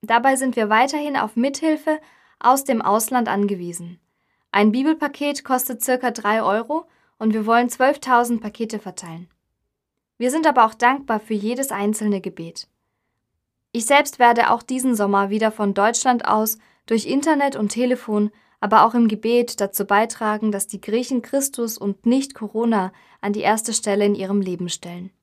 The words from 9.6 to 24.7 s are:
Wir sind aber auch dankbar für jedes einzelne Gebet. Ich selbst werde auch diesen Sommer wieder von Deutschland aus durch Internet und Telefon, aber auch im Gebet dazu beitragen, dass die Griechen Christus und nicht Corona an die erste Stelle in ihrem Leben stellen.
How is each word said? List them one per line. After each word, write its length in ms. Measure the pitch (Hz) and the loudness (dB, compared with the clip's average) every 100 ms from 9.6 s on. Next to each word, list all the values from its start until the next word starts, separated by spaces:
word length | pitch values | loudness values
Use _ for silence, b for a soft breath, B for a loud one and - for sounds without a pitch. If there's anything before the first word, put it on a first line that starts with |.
| _ _ _ _ _ _ | _ _ _ _ _ _
Wir 120 | 247 | -2
sind 160 | 294 311 | 2 2
aber 200 | 262 220 | 4 2
auch 80 | |
dankbar 480 | - 247 269 277 220 | 4 2 2 -2 -4
für 120 | 214 | -2
jedes 380 | 214 208 247 269 | -4 -4 -4 -6
einzelne 480 | 202 202 214 214 202 | -4 -2 -2 -2 -2
Gebet. 480 | 185 - 165 - - _ _ _ _ _ _ _ _ _ _ | -4 -12 -14 -14 -18 _ _ _ _ _ _ _ _ _ _
Ich 140 | 233 226 | -6 4
selbst 340 | 285 294 - | 4 4 4
werde 320 | 240 233 226 | 4 6 2
auch 100 | 233 | 0
diesen 320 | - 254 262 | -2 -4 0
Sommer 360 | 226 202 196 196 | 0 2 0 0
wieder 220 | 214 220 | 0 -2
von 220 | 214 208 | -2 -2
Deutschland 520 | 196 208 233 262 240 - | 2 0 2 0 0 0
aus 320 | 214 220 220 b b b | 0 0 -6 b b b
durch 200 | 226 - | -2 0
Internet 500 | 269 294 302 277 277 | -2 2 2 0 -2
und 140 | 208 | -4
Telefon, 600 | 226 247 240 - 208 208 b b b | 0 0 0 -2 -2 -2 b b b
aber 260 | 202 220 226 | 2 6 6
auch 80 | |
im 140 | 240 233 | 4 2
Gebet 540 | 214 220 240 240 - | 2 0 0 0 -2
dazu 240 | 196 - 196 | -6 -4 0
beitragen, 680 | 202 233 - 220 214 220 | 2 0 -2 -4 -2 -2
dass 160 | 202 190 | -4 -6
die 140 | 196 | -10
Griechen 400 | - 220 247 254 | -4 -4 -2 -4
Christus 560 | - 277 277 - 233 220 | -2 -4 -4 -6 -6 -6
und 280 | 202 196 233 | -6 -4 0
nicht 280 | 262 269 | 0 0
Corona 580 | - 214 220 233 220 185 b b b | -10 -8 -4 0 0 -2 b b b
an 100 | 202 | -6
die 100 | 208 | -2
erste 300 | - 220 220 | 0 0 -2
Stelle 340 | 214 - 202 202 | -4 -2 0 2
in 100 | 202 | 0
ihrem 260 | 190 202 | -2 -2
Leben 260 | 190 175 | -2 -6
stellen. 440 | 175 | -6